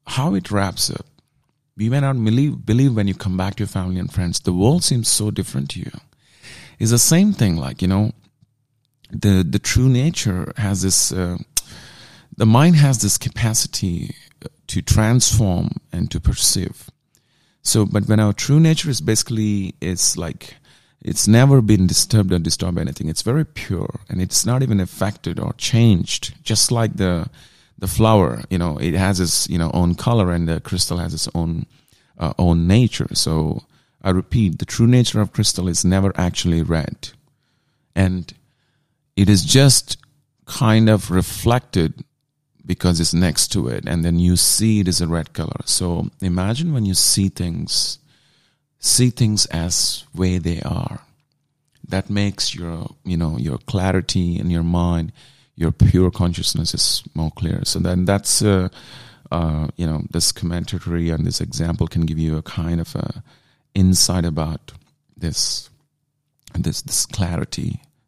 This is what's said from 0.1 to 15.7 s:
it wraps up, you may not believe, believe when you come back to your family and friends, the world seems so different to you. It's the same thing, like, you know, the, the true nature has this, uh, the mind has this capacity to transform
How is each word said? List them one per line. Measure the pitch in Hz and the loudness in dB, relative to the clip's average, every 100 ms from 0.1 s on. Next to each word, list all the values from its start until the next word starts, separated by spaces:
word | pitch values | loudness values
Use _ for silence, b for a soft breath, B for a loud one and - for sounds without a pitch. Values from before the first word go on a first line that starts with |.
| - 147 | -4 -2
it | 98 87 | -2 -2
wraps | 104 98 - - | -2 -2 -2 -4
up, | - - _ _ _ _ _ _ - | -6 -12 _ _ _ _ _ _ -4
you | 110 | -2
may | 135 | 0
not | 135 131 | 0 2
believe, | 107 120 143 123 - | 2 2 2 0 0
believe | 110 135 110 | 2 4 2
when | 101 | 0
you | |
come | 92 95 92 | -2 -4 -2
back | 95 98 | -4 -4
to | |
your | 101 | -6
family | 98 92 90 | -4 -4 -4
and | 90 | -4
friends, | - 87 - | -4 -4 -2
the | - | -2
world | 90 107 170 | 2 2 2
seems | - 127 110 | 2 0 0
so | - 107 | -2 -2
different | 101 92 67 69 | -4 -4 -6 -6
to | - | -8
you. | - - - B B B B B B - | -12 -14 -20 B B B B B B -4
It's | 113 | 2
the | 120 | 2
same | - 165 208 | 4 4 4
thing, | 190 107 82 | 2 2 0
like, | 65 58 | -4 -2
you | 92 | 0
know, | 95 107 - _ _ _ _ _ _ _ _ _ | 2 0 -4 _ _ _ _ _ _ _ _ _
the, | - 101 95 85 | -2 2 4 2
the | 101 | -2
true | - - 131 | 0 2 4
nature | 123 147 - 107 90 - - | 4 2 0 -2 -2 -4 -4
has | 101 98 | -2 0
this, | 95 87 - | 0 0 0
uh, | 92 90 87 - - B B B B B B B - | -2 -4 -4 -8 -8 B B B B B B B 0
the | 107 | 4
mind | 117 165 160 | 6 8 8
has | 143 120 | 6 4
this | 101 - | 0 -2
capacity | - - 113 110 - - 95 87 - - - _ - - - | -4 -2 0 0 -2 -4 -4 -4 -8 -12 -20 _ -20 -18 -8
to | 90 | -4
transform | - - 107 123 - - 104 87 - | 0 2 2 2 2 2 2 0 -2